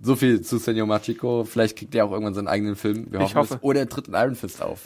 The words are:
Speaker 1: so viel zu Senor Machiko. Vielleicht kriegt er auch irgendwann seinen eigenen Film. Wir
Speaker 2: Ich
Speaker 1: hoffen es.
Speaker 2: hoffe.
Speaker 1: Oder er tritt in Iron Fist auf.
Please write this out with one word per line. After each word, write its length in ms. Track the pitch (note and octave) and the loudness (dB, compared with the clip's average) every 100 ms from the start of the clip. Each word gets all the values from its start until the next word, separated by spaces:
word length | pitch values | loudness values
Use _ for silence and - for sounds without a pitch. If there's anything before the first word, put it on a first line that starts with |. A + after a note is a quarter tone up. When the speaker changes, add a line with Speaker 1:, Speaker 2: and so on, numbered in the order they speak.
Speaker 1:
so 140 | A2 C3 | 0 4
viel 240 | C3 A2+ | 6 4
zu 160 | E2+ A#2+ | 2 -2
Senor 280 | A2+ A2 G#2+ | 0 0 2
Machiko. 600 | G#2+ - A2+ B2 A#2+ A2 | 0 0 -4 0 0 0
Vielleicht 320 | - A2+ - | 2 0 0
kriegt 180 | G#2 A2+ | -4 0
er 100 | G#2 | 2
auch 60 | |
irgendwann 220 | F#2+ G#2+ G2 | 0 -2 -2
seinen 140 | G2+ | 0
eigenen 260 | G2+ G#2 G2+ | 0 0 -2
Film. 320 | A2 G#2+ A2+ | -2 -2 -4
Wir 120 | F#2+ | -2
Speaker 2:
Ich 140 | G2 G#2+ | 0 2
Speaker 1:
hoffen 100 | C#3+ | 0
es. 60 | |
Speaker 2:
hoffe. 120 | B2+ | 0
Speaker 1:
Oder 160 | C#3 C#3 | 0 2
er 100 | B2+ | 0
tritt 200 | - - | -4 -4
in 40 | F2+ | 0
Iron 200 | B2 B2 | 0 0
Fist 260 | G2+ - | -8 -6
auf. 200 | - - | -6 -6